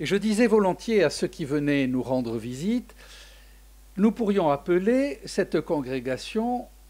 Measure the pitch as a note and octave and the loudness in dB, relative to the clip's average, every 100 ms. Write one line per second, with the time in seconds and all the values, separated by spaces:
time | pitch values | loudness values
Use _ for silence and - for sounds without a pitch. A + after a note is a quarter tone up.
0 | C#3+ G3 G#3 G#3 A#3+ A3 G3 F3 - A3 | -2 0 2 2 4 4 2 0 0 2
1 | D3+ - F3 - D3 D3 C#3+ C#3+ C3 B2+ | 2 0 -6 -6 -4 -2 2 0 0 -2
2 | A#2+ C3 A#2 A#2 A2 B2+ F3+ A#3+ - - | -2 -2 -2 -6 -6 -6 -2 -2 -4 -18
3 | - - - - - - - - - - | -20 -20 -20 -20 -20 -20 -20 -20 -14 0
4 | G#3+ A3 G#3+ G3 D#3+ C#3+ - F3 G3 B3+ | 0 2 0 2 2 0 2 2 2 2
5 | C#4+ C4+ - - F#3+ F3 D3+ D#3+ B2+ C3 | 0 -4 -8 -4 0 -2 0 -2 -2 -4
6 | B2 B2+ - A3 A#3 B3 B3+ - - | -4 -6 -4 -4 -2 -4 -8 -20 -8